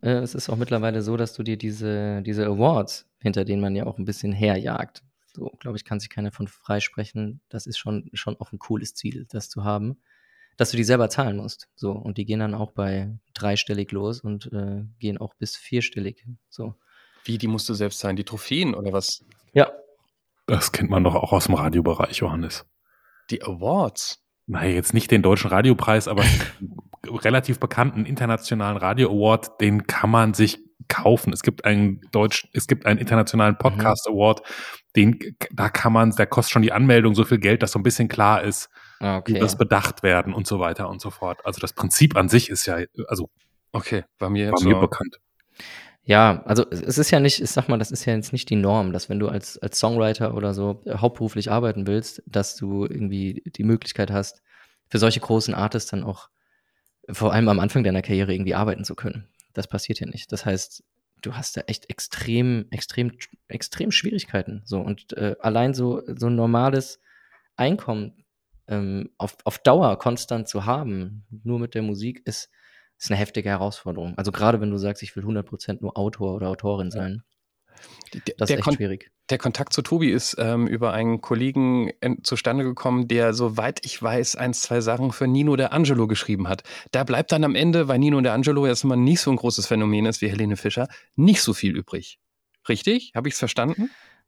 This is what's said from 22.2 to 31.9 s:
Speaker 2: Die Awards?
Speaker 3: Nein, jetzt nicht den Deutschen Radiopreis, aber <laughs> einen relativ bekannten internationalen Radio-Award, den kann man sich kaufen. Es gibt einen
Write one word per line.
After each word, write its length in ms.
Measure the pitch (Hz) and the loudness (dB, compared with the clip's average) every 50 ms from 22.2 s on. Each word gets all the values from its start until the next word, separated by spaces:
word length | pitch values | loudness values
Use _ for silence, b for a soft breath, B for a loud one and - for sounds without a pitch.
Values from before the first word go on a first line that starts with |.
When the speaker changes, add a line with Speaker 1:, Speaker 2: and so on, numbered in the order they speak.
| - 82 80 85 85 82 - - - _ _ _ _ _ _ _ _ _ _ _ _ - | -2 -2 -2 -4 -6 -6 -8 -12 -16 _ _ _ _ _ _ _ _ _ _ _ _ -10
Speaker 2:
Die 140 | 117 - - | -10 -8 -8
Awards? 800 | - 92 85 95 117 170 202 165 107 - - - - - - _ _ _ _ _ - | -8 -8 -4 -2 0 2 2 0 0 -2 -6 -8 -8 -8 -12 _ _ _ _ _ -8
Speaker 3:
Nein, 260 | 95 82 80 95 90 | -4 -2 0 0 0
jetzt 200 | 87 87 - - | 0 0 2 2
nicht 180 | 113 - - | 2 4 4
den 100 | 120 104 | 4 6
Deutschen 280 | 92 92 104 101 - 95 | 6 6 4 4 2 2
Radiopreis, 560 | 92 98 117 131 123 - - 110 110 110 - 113 | 2 4 6 6 4 4 4 2 2 2 2 0
aber 160 | 107 101 104 | 0 4 4
<laughs> 800 | - - - - - - - 98 - - - - _ - - - | 6 6 4 2 -2 -8 -12 -14 -14 -14 -14 -18 _ -20 -16 -12
einen 140 | - - - | -10 -6 -2
relativ 400 | - 110 123 131 - - 123 - | 2 4 4 4 2 2 -2 -2
bekannten 460 | - - - 117 123 135 - 147 220 | -2 -2 2 2 2 2 2 0 -2
internationalen 720 | - 139 123 123 117 113 110 - - 120 110 101 101 104 98 | -2 -2 -2 0 0 0 0 -2 -2 -2 0 0 0 -2 0
Radio-Award, 840 | 92 92 107 131 127 95 101 101 104 107 110 113 - - - - | 0 0 2 4 4 4 4 4 4 6 4 4 2 -2 -4 2
den 240 | 104 104 104 104 - | 4 4 4 4 2
kann 240 | - - - - 107 | 0 -2 0 2 6
man 240 | 113 117 113 107 101 | 6 6 6 6 6
sich 260 | - 107 101 - - - _ _ - - - | 4 4 4 2 -2 -12 _ _ -12 -6 -4
kaufen. 440 | - - - 107 120 117 - - 85 | -2 2 4 6 6 6 4 0 -2
Es 100 | - - | 0 0
gibt 220 | - - - - | -2 0 0 2
einen 360 | 104 104 101 104 98 | 2 4 4 4 4